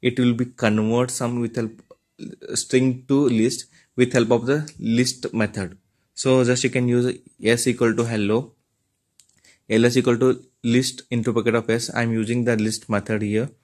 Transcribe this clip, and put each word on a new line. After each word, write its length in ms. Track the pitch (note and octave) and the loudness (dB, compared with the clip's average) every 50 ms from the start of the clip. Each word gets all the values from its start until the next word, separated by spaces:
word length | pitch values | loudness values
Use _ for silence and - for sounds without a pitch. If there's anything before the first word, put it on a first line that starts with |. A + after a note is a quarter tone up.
It 180 | - B2+ B2 - | 0 -2 0 2
will 140 | B2 B2 A#2+ | 0 0 2
be 120 | A2+ B2 | 0 -2
convert 640 | B2 - - - A2 G#2+ G#2+ G#2+ A2 A2+ A#2+ B2+ B2 | -6 -4 -2 0 2 2 2 2 2 2 0 0 0
some 300 | - - C3 A#2 A#2+ A#2+ | -2 -6 -4 -4 -4 -4
with 160 | A#2+ A#2 A#2 | -6 -4 -4
help, 160 | B2+ A#2 A2 A2+ - - _ - _ _ _ _ _ - - - _ - - - | -6 -6 -6 -8 -14 -20 _ -20 _ _ _ _ _ -16 -16 -16 _ -14 -8 -8
string 520 | A#2+ - - - C3 B2+ C3 B2+ B2+ B2+ _ | -8 -6 0 2 2 2 2 0 -2 -2 _
to 220 | C#3 C3+ D3 C3 | 2 2 4 2
list 360 | A#2+ A2 G#2+ A#2+ - - - _ _ _ _ _ _ | 2 2 2 0 0 -4 -12 _ _ _ _ _ _
with 180 | - B2+ B2 - | 0 0 2 4
help 160 | C3 A#2+ A2 | 2 2 4
of 160 | B2 A#2 A2+ | 2 0 2
the 260 | B2 C#3 D3+ D3+ D3+ - - | 0 -2 -2 -2 -8 -12 -8
list 540 | - A2 A2+ A#2 B2+ B2+ - - - B2 - | -4 -2 0 2 0 0 -2 -6 -8 -6 -2
method. 440 | A2+ G#2+ G#2 - - F#2+ F2 - - _ _ _ _ _ _ _ | -2 -2 -2 -2 -6 -8 -8 -10 -16 _ _ _ _ _ _ _
So 300 | - - C3+ C3 C3 B2+ | -6 0 2 2 4 4
just 200 | A#2+ B2 B2 - | 2 2 0 0
you 60 | C3 | -2
can 180 | A#2+ C3 B2 B2 | 0 0 0 2
use 300 | A#2+ B2 B2 B2+ B2 - _ _ _ _ - | 2 2 0 0 -4 -6 _ _ _ _ 0
S 240 | G#2 A#2 A#2+ - C3 | 0 0 2 2 -2
equal 280 | A#2 - A#2+ A#2 A2 | 0 2 2 0 2
to 100 | A2+ A#2 | 0 -2
hello, 480 | A#2 A#2 G#2+ G#2 G2+ G#2+ A#2 C#3+ - _ _ _ _ _ _ _ _ _ _ _ _ _ _ _ _ _ _ _ - _ _ _ _ | -2 -2 -2 0 0 0 0 -2 -4 _ _ _ _ _ _ _ _ _ _ _ _ _ _ _ _ _ _ _ -20 _ _ _ _
L 160 | G#2+ A2 A#2 | 2 4 4
S 120 | A#2+ A#2+ B2+ | 4 4 2
equal 220 | A#2+ B2+ A#2+ A#2+ | 2 2 2 2
to 260 | B2+ B2+ B2 - - _ _ _ _ | 2 2 2 0 -4 _ _ _ _
list 380 | A#2+ A#2 B2 C3 B2+ - - - _ | 0 2 2 0 0 -6 -10 -12 _
into 240 | - A#2+ A2 B2 A2 | -6 -4 -2 -2 -2
bracket 220 | A#2 G#2+ A#2 A2+ | 0 0 0 0
of 140 | A#2 A2+ - | 0 0 0
S. 200 | A2+ A#2 A#2 - - | -2 -2 -2 -4 -4
I'm 180 | A#2+ A#2 A#2 A2+ | -4 -2 -2 -2
using 320 | A2+ A2 G#2 A#2+ B2 A#2+ | -2 -2 -2 -2 -2 0
the 100 | A#2+ A#2 | 0 0
list 340 | A2 G#2+ A2 G#2+ - - _ | 0 0 -2 -4 -6 -6 _
method 340 | G#2+ G#2 G2+ - A2 G#2+ G#2+ | -4 -4 -2 -2 -4 -4 -2
here. 260 | G#2 G#2 A2 A#2+ C#3 - _ | -2 -2 -2 -4 -4 -10 _